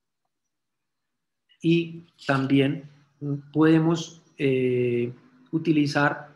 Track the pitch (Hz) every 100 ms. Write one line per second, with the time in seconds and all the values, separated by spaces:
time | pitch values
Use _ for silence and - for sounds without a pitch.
0 | _ _ _ _ _ _ _ _ _ _
1 | _ _ _ _ _ _ 165 170 170 170
2 | - _ - 135 131 139 135 160 - -
3 | _ _ 143 143 - 151 156 160 160 165
4 | - - _ - 143 131 127 123 123 120
5 | 120 123 _ _ _ 160 165 156 143 147
6 | 143 - -